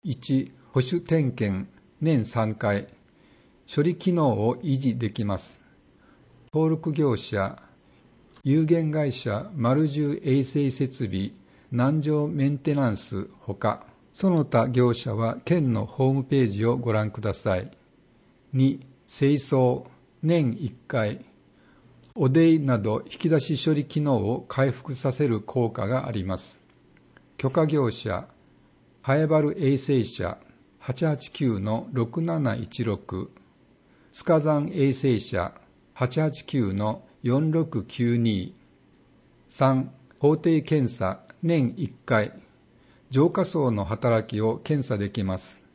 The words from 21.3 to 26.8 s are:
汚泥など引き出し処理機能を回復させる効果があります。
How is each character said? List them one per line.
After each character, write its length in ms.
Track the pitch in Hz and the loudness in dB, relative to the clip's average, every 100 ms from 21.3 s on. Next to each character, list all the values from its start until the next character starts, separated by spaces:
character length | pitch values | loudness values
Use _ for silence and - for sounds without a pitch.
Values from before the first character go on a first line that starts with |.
| _ _ _ _ _ _ - - | _ _ _ _ _ _ -20 -18
汚 140 | - 135 | 0 2
泥 320 | 143 165 160 | 6 6 6
な 180 | 139 120 | 2 0
ど 240 | 104 107 | 0 -4
引 140 | - - | -6 -4
き 100 | 170 | 0
出 120 | 156 | 2
し 220 | - 143 | 2 -2
処 120 | - | 0
理 120 | 151 143 | 0 0
機 140 | 151 | -2
能 180 | 147 123 | 0 0
を 280 | 101 123 - | 0 -4 -6
回 240 | - 135 | 0 0
復 240 | - - | -2 -10
さ 160 | 127 139 | -6 -4
せ 160 | 127 143 | 0 0
る 140 | 110 | 0
効 300 | - 127 117 | -2 -2 0
果 180 | - 98 | -2 -2
が 180 | 127 127 | -2 -4
あ 60 | |
り 100 | 110 | -6
ま 160 | 92 92 | -4 -6
す。 220 | - - _ _ | -8 -20 _ _